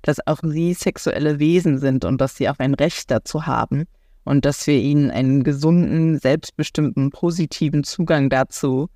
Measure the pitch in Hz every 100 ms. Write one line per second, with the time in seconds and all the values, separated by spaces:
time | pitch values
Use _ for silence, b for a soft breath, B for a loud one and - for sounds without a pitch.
0 | - 147 - 156 165 151 170 180 196 -
1 | - - 151 147 151 175 170 135 135 131
2 | 82 127 135 - 135 147 131 139 156 -
3 | - 113 - 151 147 117 - 139 165 _
4 | _ _ - 139 139 143 - 143 135 147
5 | 139 107 131 139 131 139 156 175 170 165
6 | 160 156 127 156 - - 151 - 147 139
7 | 135 - 170 170 156 - 151 147 143 -
8 | 165 156 139 131 135 - 143 127 156